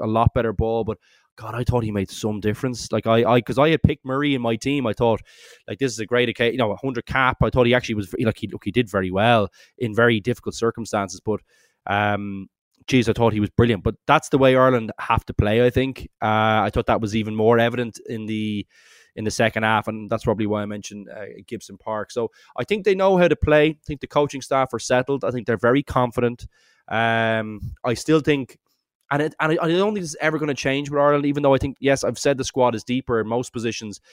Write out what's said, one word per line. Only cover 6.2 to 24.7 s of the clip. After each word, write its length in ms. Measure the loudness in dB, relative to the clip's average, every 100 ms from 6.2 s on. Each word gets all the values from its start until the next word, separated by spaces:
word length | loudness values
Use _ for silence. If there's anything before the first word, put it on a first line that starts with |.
| 0
occa-, 240 | 0 0
you 60 | 2
know, 140 | 0
a 40 | -2
hundred 300 | -6 -6 -4
cap. 320 | 0 2 2
I 60 | 2
thought 180 | 2 4
he 80 |
actually 200 | 2 0
was, 200 | -6 -4 -2
like, 200 | -2 -2
he, 100 | -6
look, 160 | -8 -4
he 40 |
did 200 | -2 0
very 200 | 0 0
well 380 | 2 4 4 2 _ _ -8
in 160 | -4
very 260 | 2 4 2
difficult 360 | 0 -4 -6 -4
circumstances. 640 | -4 -4 -4 -4 -4 -8
But, 160 | -6 -6 _ _ _ _ -4
um, 640 | 0 0 -2 -6 -10 -14 _ _ _ 0
geez, 220 | 2 2
I 60 |
thought 180 | 2 2
he 80 | 2
was 80 | 0
brilliant. 340 | 2 2 2
But 120 | -2 -4 0
that's 220 | 0 2
the 80 | 2
way 200 | 4 6
Ireland 360 | 4 2 -2 -8
have 260 | -2 -2
to 80 | -2
play, 320 | -2 0 4
I 60 | 2
think. 320 | 2 -2 -6 -14 -6
Uh, 480 | 0 2 2 2 0
I 20 |
thought 140 | 0 0
that 140 | 0
was 160 | 0 -2
even 180 | -2
more 240 | 2 4 4
evident 400 | 2 0 -6 -10 -10
in 200 | -10 -6
the, 400 | -6 -4 -6 -8 _ _ _ _
in 100 | -8
the 60 | -4
second 320 | 0 0 2
half, 260 | 2 2 0
and 220 | -6 -6
that's 140 | -4
probably 220 | -2 0 0
why 140 | -2
I 60 | -4
mentioned, 420 | -8 -12 -16 -16
uh, 160 | -16 -16 -18 -14
Gibson 320 | -14 -14 -16
Park. 320 | -8 -8 -6
So 200 | -6 -6 _ _ -8
I 60 |
think 200 | -4 -2
they 100 | 0
know 220 | 2 4 4
how 120 | 4
to 80 | 2
play. 320 | 4 4 4
I 100 | 0 -10
think 160 | -12
the 40 | -4
coaching 360 | 0 0 -2
staff 320 | -2 0 0